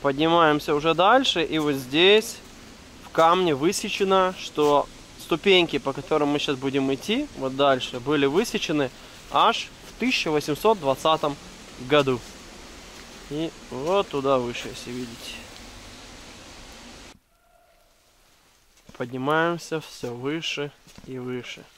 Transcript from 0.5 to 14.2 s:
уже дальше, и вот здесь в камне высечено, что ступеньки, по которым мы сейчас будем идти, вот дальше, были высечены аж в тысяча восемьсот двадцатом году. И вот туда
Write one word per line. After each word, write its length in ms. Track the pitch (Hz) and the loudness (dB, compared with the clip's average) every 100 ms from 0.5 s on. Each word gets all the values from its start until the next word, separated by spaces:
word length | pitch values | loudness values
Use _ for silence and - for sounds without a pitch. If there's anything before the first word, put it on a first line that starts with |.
| 147 - 147 | 4 0 0
уже 180 | 160 | 0
дальше, 480 | 160 185 254 262 165 | 2 4 4 2 0
и 160 | 160 156 | -2 0
вот 160 | 147 | 0
здесь 600 | 135 127 143 185 214 220 - - - - - - - | -2 -2 4 6 6 2 -12 -18 -20 -20 -20 -20 -20
в 60 | - | -6
камне 460 | - 165 185 180 139 | 4 4 6 2 2
высечено, 760 | 160 202 214 - 196 190 185 185 | 0 0 -4 -2 2 4 2 -2
что 500 | - - 147 143 - - - - | -8 0 4 4 0 -10 -20 -20
ступеньки, 600 | - 165 202 185 165 143 | -4 0 4 4 4 -2
по 140 | 139 | -4
которым 360 | 135 135 156 147 | -6 -2 0 2
мы 100 | 147 | 0
сейчас 180 | - 135 | -2 -2
будем 360 | 139 139 135 | -2 0 0
идти, 320 | 135 - 226 294 - | -2 -2 -4 -4 -6
вот 200 | 135 135 | -6 2
дальше, 420 | 143 131 - 127 | 2 2 -2 -8
были 280 | 123 147 139 | -2 0 2
высечены 640 | 156 233 208 - 151 131 - - - - | 2 0 -4 -4 -2 -2 -6 -20 -20 -4
аж 360 | 139 190 226 - - - | 2 2 2 -8 -16 -20
в 100 | - | -6
тысяча 320 | 240 240 170 | -2 -2 -2
восемьсот 480 | 151 147 143 214 220 | -2 -2 0 2 2
двадцатом 580 | 139 131 160 160 151 143 - - - - 123 | 0 0 0 0 -2 -6 -14 -20 -20 -14 2
году. 320 | 147 135 123 - - - - - - - - - - - | 2 2 -2 -6 -20 -20 -20 -20 -20 -20 -20 -20 -20 -10
И 200 | 147 160 - - | -8 -8 -10 -14
вот 380 | 123 147 196 190 | -8 -2 -2 0
туда 300 | 143 | -2